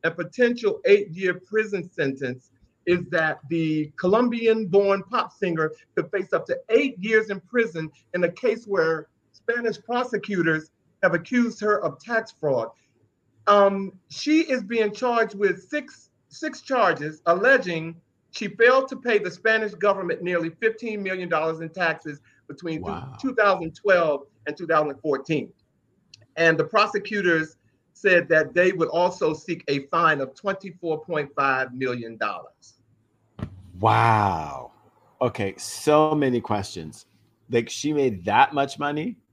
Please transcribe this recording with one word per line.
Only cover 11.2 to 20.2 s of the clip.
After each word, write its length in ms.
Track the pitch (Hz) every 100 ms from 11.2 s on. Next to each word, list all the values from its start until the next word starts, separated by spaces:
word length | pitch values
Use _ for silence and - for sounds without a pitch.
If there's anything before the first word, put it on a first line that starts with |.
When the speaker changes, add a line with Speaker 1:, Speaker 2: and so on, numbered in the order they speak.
| 170 247 233 220
Speaker 1:
her 200 | 208 208
of 140 | 165 -
tax 320 | - 233 220 -
fraud. 280 | 151 127 113 - _ _ _ _ _ _ -
Um, 460 | 202 196 196 190 - _
she 340 | - - 311
is 200 | 320 254
being 300 | 190 233 214
charged 440 | 208 254 233 220 196
with 300 | 202 185 -
six, 400 | 294 285 - _ _ _
six 320 | - 311 -
charges 600 | - 262 196 151 151 156 -
alleging 680 | 170 233 269 180 165 160 165 _ _ _
she 160 | - 208
failed 400 | 202 233 262 262
to 80 | 254
pay 220 | 240 208
the 120 | 185
Spanish 440 | - 220 220 214
government 480 | 175 202 196 180 -